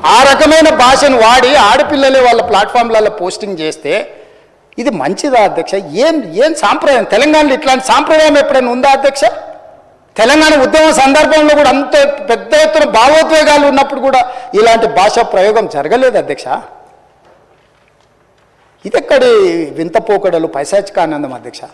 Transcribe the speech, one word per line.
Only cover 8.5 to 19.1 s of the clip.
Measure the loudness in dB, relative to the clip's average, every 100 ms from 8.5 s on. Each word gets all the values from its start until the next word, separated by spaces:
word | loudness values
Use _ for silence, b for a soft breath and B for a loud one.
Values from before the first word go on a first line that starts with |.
| 0 -2 -2
ఉందా, | 0 2
అధ్యక్ష? | 0 0 -2 -2 -18 -20 -20 -20 _ _ _ -2
తెలంగాణ | 2 2 2 2 2
ఉద్యమ | 2 2 2
సందర్భంలో | 2 2 2 2 2 4
కూడా | 2 0
అంత | 0 0 0 -2 -4
పెద్ద | -6 0 0
ఎత్తున | 2 2 0 2
భావోద్వేగాలు | 4 2 2 2 2 2 2
ఉన్నప్పుడు | 0 -2 -2 0
కూడా | 0 -2 B B 0
ఇలాంటి | 2 2 0 0
భాషా | 0 0 -2
ప్రయోగం | 0 0 0 -2 -6
జరగలేదు, | -4 0 0 0
అధ్యక్ష. | -4 -10 -8 -10 -10 -20 _ _ _ _ _ _ _ _ _ _ _ _ _ _ _ _ _ _ _ _ -6
ఇదెక్కడి | -6 0